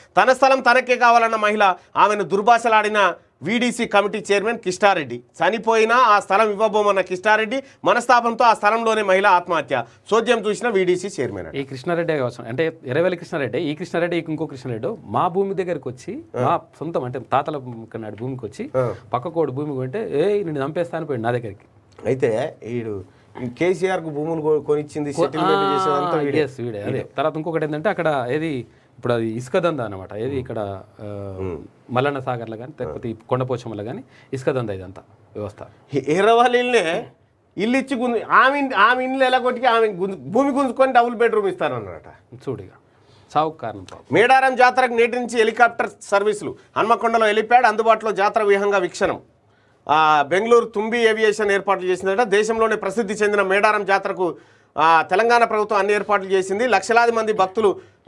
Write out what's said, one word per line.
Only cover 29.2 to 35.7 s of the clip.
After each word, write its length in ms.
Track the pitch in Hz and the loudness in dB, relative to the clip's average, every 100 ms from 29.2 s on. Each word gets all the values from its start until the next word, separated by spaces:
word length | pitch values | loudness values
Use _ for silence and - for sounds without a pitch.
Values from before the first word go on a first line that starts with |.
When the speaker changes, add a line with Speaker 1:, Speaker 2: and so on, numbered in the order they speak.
| 113 | -2
Speaker 2:
ఇసుక 320 | 113 127 190 | -6 -2 -2
దందా 260 | 165 147 | 0 -4
అనమాట. 300 | 110 95 92 | -8 -10 -12
ఏది 220 | 101 127 139 | -8 -6 -6
ఇక్కడ, 220 | 127 113 101 95 - - | -6 -6 -6 -8 -14 -16
ఆ, 360 | 104 101 98 92 | -12 -10 -10 -8
Speaker 1:
మ్మ్. 180 | 95 80 - _ - | -8 -8 -14 _ -6
Speaker 2:
మల్లన్న 300 | 120 143 139 | -2 -2 -2
సాగర్లో 360 | 131 120 113 110 | -6 -8 -8 -12
కానీ 160 | 123 - | -14 -12
లేకపోతే 280 | 120 - 120 | -10 -8 -10
ఈ 80 | 107 - | -10 -4
కొండపోచమ్మలో 560 | 127 127 120 117 104 | -4 -2 -6 -8 -10
కానీ 200 | 107 196 - - - | -10 -12 -14 -20 -12
ఇసుక 180 | 131 160 | -6 -2
దందా 220 | 131 110 | -2 -4
ఇదంతా 300 | 95 92 95 - _ _ 104 | -8 -12 -18 -20 _ _ -12
వ్యవస్థ. 220 | 101 - - | -12 -12 -20